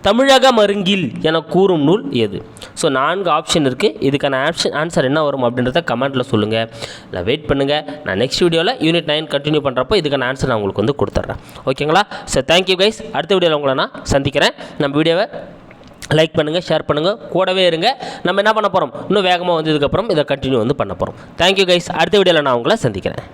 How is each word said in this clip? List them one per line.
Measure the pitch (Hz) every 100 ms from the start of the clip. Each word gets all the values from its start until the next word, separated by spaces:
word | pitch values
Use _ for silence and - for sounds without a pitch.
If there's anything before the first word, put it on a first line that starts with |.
| 196
தமிழக | 220 269 262 262 233
மருங்கில் | 208 202 185 196 147 175 160
என | 160 156
கூறும் | 175 190 170 139
நூல் | 202 - 127
எது? | 107 95 - - - -
So, | 160 131
நான்கு | 143 185 185 151
ஆப்ஷன் | 170 170 143
இருக்கு. | 127 214 - 139
இதுக்கான | 139 143 135 143
ஆப்ஷன், | 170 196 143
ஆன்சர் | 165 165 131
என்ன | 147 151
வரும் | 139 120
அப்படின்றத | 123 123 147 170
கமெண்ட்ல | 120 139 135 123
சொல்லுங்க. | 110 104 110 113 - - - -
இல்ல, | 95 90
வெயிட் | 143 151
பண்ணுங்க. | 139 139 147 151 - -
நான் | 95
நெக்ஸ்ட் | 131 - 180
வீடியோல | 165 175 262 156
யூனிட் | 170 160
நைன் | 151 156
கண்டினியூ | 143 147 151 139
பண்றப்போ | 127 131 214
இதுக்கான | 151 135 123
ஆன்சர் | 131 135
நான் | 113
உங்களுக்கு | 101 95
வந்து | 107 143
கொடுத்துட்றேன். | - - - - - - -
ஓகேங்களா? | 135 147 170 208 - -
So, | - 127
thank | 165 190
you | 180
guys. | 202 220 - 147
அடுத்த | 165 190
வீடியோல | 175 151
உங்களை | 143 135
நான் | 214 - -
சந்திக்கிறேன். | 139 139 143 175 - - -
நம்ம | 147 139
வீடியோவை | 156 165 220 - - - - - - - - 151
லைக் | 160 -
பண்ணுங்க, | 151 165 175
ஷேர் | 156 -
பண்ணுங்க, | 147 165 208 -
கூடவே | 170 185 185 180
இருங்க. | 165 202 269 - - 190
நம்ம | 190
என்ன | 214 214
பண்ண | 208
போறோம்? | 180 147 - -
இன்னும் | 196 185
வேகமா | 180 180 165
வந்ததுக்கப்புறம் | 156 151 139 156 226
இதை | 165 143
கண்டினியூ | 135 131 131
வந்து | 110 143
பண்ண | 101 90
போறோம். | 90 - - -
Thank | 175 196
you | 185
guys. | 180 - 143
அடுத்த | 170 202
வீடியோல | 185 165 143
நான் | 120
உங்களை | 120 226 123
சந்திக்கிறேன். | 95 - - -